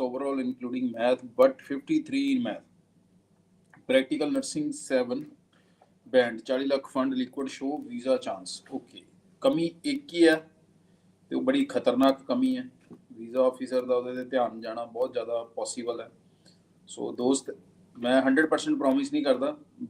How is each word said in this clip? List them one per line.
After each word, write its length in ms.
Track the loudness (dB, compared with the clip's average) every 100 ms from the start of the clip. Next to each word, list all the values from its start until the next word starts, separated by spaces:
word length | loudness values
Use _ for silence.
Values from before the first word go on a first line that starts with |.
overall 340 | -4 -4 -4 -2
including 440 | -4 -4 -6 -4 -4
math 300 | 0 0 0 0 6
but 240 | 6 4 -8
fifty-three 560 | -8 -2 -2 0 -2 0
in 60 | 0 -2
math। 180 | -6 -12 _ _ _ _ _ _ _ _ _ _ -14 2
Practical 420 | 2 2 -2 -2 -2
nursing 340 | -4 -4 -4 -6
seven 420 | -2 0 0 -6 -10 -20 _ _ _ _ _ _ 2
band, 260 | 4 4 0
ਚਾਲੀ 220 | -2 -2 0
ਲੱਖ 220 | -2 -2
fund 220 | -2 -2 -2
liquid 280 | -4 -6 -8 -6
show 160 | -6 -6 -8
visa 280 | -6 0 0 -2
chance। 260 | -8 -10 -16 -12 -12
Okay, 240 | -12 -20 -20 _ _ 0
ਕਮੀ 240 | 0 2 -2 -4
ਇੱਕ 300 | -4 -4 -4
ਹੀ 120 | 4 6
ਹੈ 80 | 6 0 _ _ _ _ _ _ _ -8
ਤੇ 60 | -4
ਉਹ 60 | 0
ਬੜੀ 140 | 0 0
ਖਤਰਨਾਕ 480 | 0 2 4 4 4 0
ਕਮੀ 280 | 0 0 0
ਹੈ। 80 | -6 -16 -20 -20 -20 -16
ਵੀਜ਼ਾ 240 | -6 2 2
ਆਫਿਸਰ 380 | 2 -2 -2 2
ਦਾ 100 | 0
ਉਹਦੇ 180 | 0
ਤੇ 100 | -8 -2
ਧਿਆਨ 300 | 0 0 -2
ਜਾਣਾ 240 | -10 -8
ਬਹੁਤ 280 | -8 -4 -4
ਜ਼ਿਆਦਾ 300 | -4 -4 -4 -6 -8
ਪੋਸੀਬਲ 440 | -8 -6 -6 -6
ਹੈ। 80 | -8 _ _ _ _ _ _ _ -20
So 240 | -10 -8 -2
ਦੋਸਤ, 340 | 2 2 -2 -16 -16 _ _ -6
ਮੈਂ 240 | 2 2
hundred 280 | 4 4 4
percent 240 | 2 0 0
ਪ੍ਰੋਮਿਸ 340 | 2 2 0
ਨਹੀਂ 120 | 0
ਕਰਦਾ, 320 | 2 2 0 -6 -14 -16